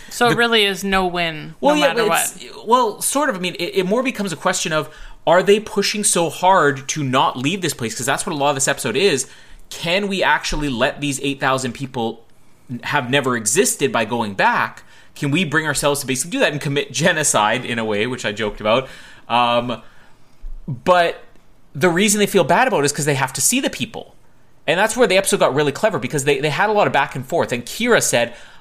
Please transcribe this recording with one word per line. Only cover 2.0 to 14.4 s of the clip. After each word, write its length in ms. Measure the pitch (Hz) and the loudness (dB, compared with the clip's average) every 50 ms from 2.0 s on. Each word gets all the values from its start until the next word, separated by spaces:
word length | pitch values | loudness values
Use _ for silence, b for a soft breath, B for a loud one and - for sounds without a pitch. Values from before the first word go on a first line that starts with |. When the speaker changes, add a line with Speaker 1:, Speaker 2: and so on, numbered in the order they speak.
Speaker 2:
but 60 | 220 208 | 0 2
Speaker 1:
what. 260 | 165 156 - - - - | 2 0 0 -2 -8 -12
Speaker 2:
it's, 220 | - 117 - - 120 | -18 -18 -16 -8 -2
well, 340 | 202 233 254 240 214 - - | 2 2 4 2 2 -2 -4
sort 300 | - - - 277 302 277 | -4 -2 0 0 0 0
of. 60 | 202 | -2
I 20 | 180 | -2
mean, 160 | 180 180 - | -4 -4 -4
it, 220 | - 175 - - | -4 -6 -2 -2
it 100 | 190 180 | 0 0
more 160 | 180 175 170 | 0 0 0
becomes 320 | 170 175 - - 202 185 160 | 0 -2 -4 -4 -4 -6 -4
a 20 | |
question 340 | - - 185 185 - - 175 156 | -2 -2 -2 -2 0 -2 -2 -2
of, 200 | 156 147 - B B B B B B - | -2 -4 -4 B B B B B B 2
are 160 | 151 170 185 | 4 4 4
they 180 | 196 196 202 220 | 4 4 2 0
pushing 440 | 214 - - 202 196 - - 208 196 | 0 -4 -4 -2 -2 -2 -2 -2 -2
so 240 | - - 180 170 151 | 0 0 0 0 -2
hard 580 | - - 180 185 190 180 151 143 135 135 135 - | -2 2 4 4 6 6 6 4 2 0 -6 -8
to 120 | - 156 | -6 -4
not 360 | 143 127 127 135 160 - - 127 | -2 0 2 2 2 2 0 0
leave 240 | 127 151 196 196 | -2 -2 -2 -2
this 100 | 175 147 | -4 -4
place? 240 | - - 120 110 110 | -4 -4 -6 -6 -6
'Cause 80 | - 120 | -4 -2
that's 220 | - 151 151 - | -2 -2 -2 -2
what 80 | 196 160 | -4 -2
a 20 | |
lot 140 | 143 139 147 | 0 0 0
of 60 | 143 | 2
this 120 | 135 - 151 | 2 0 -2
episode 280 | 139 - - 120 110 | -2 -2 -2 -2 0
is. 300 | 139 190 196 147 123 - B B B B B B B B - | 2 2 2 2 0 -4 B B B B B B B B -16
Can 380 | - - - 170 175 202 208 196 | -14 -8 -4 0 0 0 0 -2
we 140 | 196 175 | -2 0
actually 460 | 117 139 151 - - - - 156 147 143 | 2 2 2 2 0 -2 -4 -4 -4 -2
let 320 | 123 110 131 143 - 143 | -2 0 0 0 -2 -2
these 180 | 143 143 135 - | -4 -4 -4 -4
eight 180 | - 143 135 135 | -4 -4 -4 -2
thousand 320 | 151 135 135 131 131 120 | -2 0 0 0 -2 -4
people 540 | 113 - 135 131 - 123 113 113 117 - - - - - - - - _ - - | -6 -8 -10 -8 -6 -4 -4 -4 -6 -8 -16 -20 -20 -20 -20 -20 -20 _ -14 -12
n-, 100 | 123 117 | -12 -10
have 260 | - - 147 147 127 120 | -6 -2 -2 -2 0 0
never 260 | 139 143 127 131 123 | 0 0 2 0 -2
existed 560 | 117 110 - - 180 247 - - - 147 127 | -2 -2 0 2 2 2 2 0 0 0 0
by 140 | 110 117 113 | 0 0 -2
going 300 | 107 120 117 113 101 98 | 0 -2 -4 -4 -4 0
back? 480 | - | 2